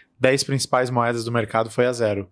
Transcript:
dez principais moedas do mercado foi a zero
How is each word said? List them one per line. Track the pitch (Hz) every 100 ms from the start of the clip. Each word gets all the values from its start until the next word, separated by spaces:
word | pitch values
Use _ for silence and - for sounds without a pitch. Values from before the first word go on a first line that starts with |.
| _ _
dez | 131 135
principais | - 139 - 127 127
moedas | 120 117 117
do | 113
mercado | 117 110 113 113
foi | - 123
a |
zero | 117 110 101 98